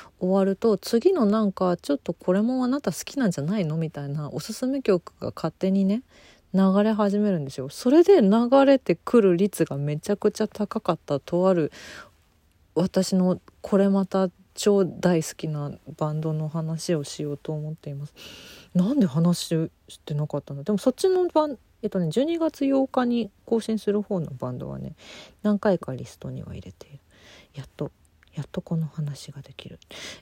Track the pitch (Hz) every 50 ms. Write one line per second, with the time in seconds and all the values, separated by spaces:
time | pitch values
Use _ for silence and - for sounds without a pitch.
0 | - - _ - 185 185 190 196 190 196 196 - - 233 208 185 - - - 233
1 | - 359 392 330 226 202 208 220 214 196 185 - 185 180 175 - - - 285 269
2 | - - 160 - - - 185 202 214 240 262 262 254 247 262 294 - 202 151 -
3 | - - - 277 254 196 170 - 139 156 208 220 175 151 156 165 165 156 - 147
4 | 143 139 143 151 147 - - 165 - - 220 - 254 254 269 277 254 - 190 170
5 | - - _ - - 113 - - - 160 - - - 190 190 196 190 190 208 240
6 | - _ _ _ - - _ _ _ _ - 185 190 190 190 202 208 220 220 208
7 | 208 202 196 208 208 208 185 160 139 135 - - 127 139 - - - 247 277 339
8 | 349 - 403 339 220 190 208 233 240 240 262 277 277 277 277 262 - - 170 -
9 | - - - 240 202 190 175 170 202 196 - - 165 - 139 139 143 147 151 160
10 | - - 208 - - 208 - - 220 208 - - 208 - - 220 - - 165 -
11 | _ - 147 139 - - 170 175 185 190 185 170 151 139 - - - - - -
12 | - - _ _ _ _ _ _ _ _ _ _ _ _ - 156 180 190 - 190
13 | 185 - 196 185 180 185 180 175 _ _ - _ - - - 190 196 196 196 196
14 | 190 - - 190 190 180 - _ _ _ - - - 208 202 202 190 156 - -
15 | - 175 180 160 156 - - - - 160 151 147 143 143 - - - - 156 -
16 | 160 151 151 156 160 160 156 156 156 151 156 165 160 160 165 156 - - 175 151
17 | 143 - - - 156 147 143 - - - 156 151 151 156 156 - - 151 139 139
18 | 147 - _ - - - - - - - - - - _ - 175 180 214 285 294
19 | 202 160 123 160 165 175 175 - - - 165 160 165 - _ _ _ - - -
20 | - - 151 147 151 147 - 143 - - 143 139 143 - 214 190 - 254 247 -
21 | - 381 370 370 359 339 - 311 302 302 262 - _ _ _ _ - 208 - 190
22 | 175 156 151 226 277 320 339 330 320 311 - - 277 269 269 269 269 262 - 262
23 | 247 240 240 233 214 202 _ _ - - 233 226 - - 220 208 - 208 202 208
24 | 202 - 208 175 156 147 139 127 135 127 127 131 - 135 - - 135 - - -
25 | - - - - - - - _ - 214 208 196 - 214 185 165 - - 131 123
26 | 123 - - - - 131 127 131 - - 127 127 - 95 - - - - 147 139
27 | _ _ _ _ - - - - - _ - 139 131 - _ - 151 139 _ _
28 | _ _ _ _ _ _ - 160 139 - - 185 - - 175 165 160 147 - -
29 | 151 147 139 - - - - 143 135 - - - - - - - _ - - -
30 | - - - -